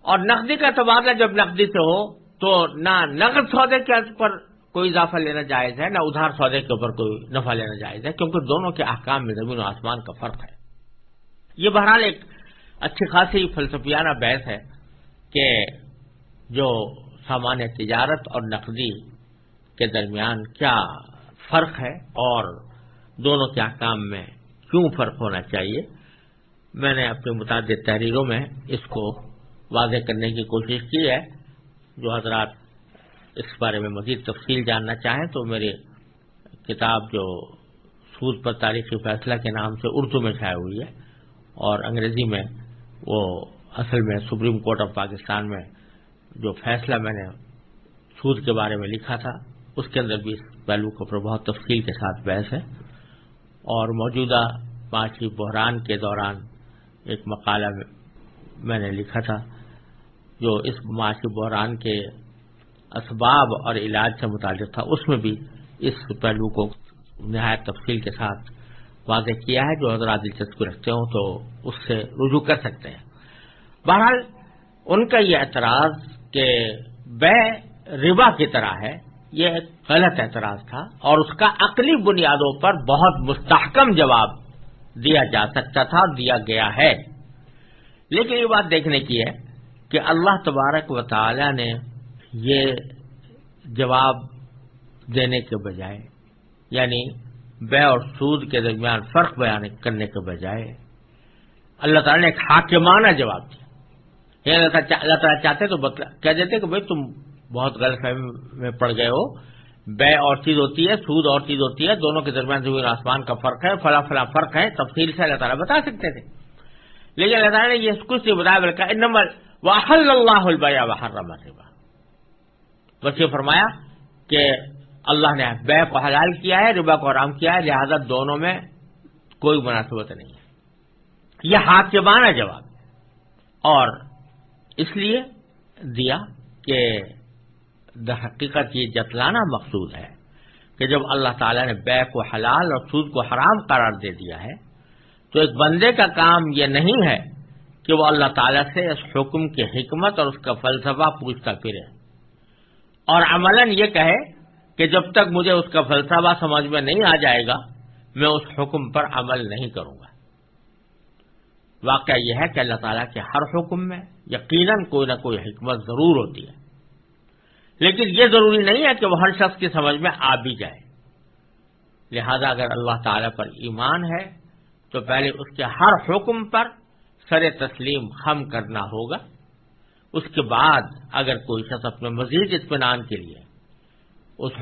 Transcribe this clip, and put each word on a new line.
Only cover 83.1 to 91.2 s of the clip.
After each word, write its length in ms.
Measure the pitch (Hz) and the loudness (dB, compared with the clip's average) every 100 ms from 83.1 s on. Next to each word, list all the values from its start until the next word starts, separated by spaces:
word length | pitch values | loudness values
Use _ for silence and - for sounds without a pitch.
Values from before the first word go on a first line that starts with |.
| 143 131 | 4 -4
مستحکم 600 | 139 - 160 - 269 269 | -4 4 4 6 4 6
جواب 380 | 175 143 120 107 - - - - - - 123 | 6 6 6 4 -2 -20 -20 -20 -20 -20 -4
دیا 280 | 127 151 | 2 4
جا 220 | 127 113 107 | 4 0 0
سکتا 320 | 139 - 139 | -2 -4 -2
تھا 140 | 131 170 | 2 4
اور 180 | 175 135 | 4 2
دیا 220 | 123 123 107 | 0 0 0
گیا 220 | 110 107 98 | 0 0 4
ہے۔ 160 | 151 95 - - - - - - - - - _ _ | 4 4 -4 -20 -20 -20 -20 -20 -20 -20 -20 _ _
لیکن 240 | 170 233 | -2 0
یہ 120 | 240 233 | 0 2
بات 260 | 214 175 | 0 2
دیکھنے 280 | 160 156 139 | 0 2 -2
کی 220 | 139 120 | 0 -2
ہے 240 | 110 - - - - - - | -2 -6 -18 -20 -20 -20 -4
کہ 100 | 151 160 | -2 0
اللہ 380 | 165 185 190 180 | 2 2 2 0
تبارک 460 | 135 135 156 147 | 0 0 0 -2
و 100 | 127 | -6
تعالی 500 | 120 110 | -2 0